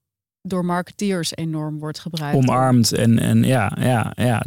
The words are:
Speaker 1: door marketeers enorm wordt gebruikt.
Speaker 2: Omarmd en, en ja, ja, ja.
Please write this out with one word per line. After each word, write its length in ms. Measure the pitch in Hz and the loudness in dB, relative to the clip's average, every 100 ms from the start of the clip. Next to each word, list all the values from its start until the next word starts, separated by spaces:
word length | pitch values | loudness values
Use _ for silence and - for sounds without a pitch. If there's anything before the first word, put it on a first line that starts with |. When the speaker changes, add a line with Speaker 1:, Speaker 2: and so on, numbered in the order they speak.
| _ _ _ _ 185 | _ _ _ _ -8
Speaker 1:
door 180 | 185 180 | -4 -2
marketeers 680 | 175 180 - 202 185 160 - | -2 -4 -6 -4 -2 -4 -6
enorm 440 | 160 156 151 151 | -6 -6 -6 -8
wordt 200 | 151 151 | -10 -10
gebruikt. 360 | - 160 147 147 | -10 -8 -2 0
Speaker 2:
Omarmd 540 | 127 123 131 123 110 | 2 2 4 4 2
en, 260 | - 117 113 | 2 2 4
en 240 | 117 113 | 4 2
ja, 340 | 123 131 101 - | 4 2 0 0
ja, 320 | 123 123 - - | 0 0 0 -2
ja. 240 | 120 117 | 0 0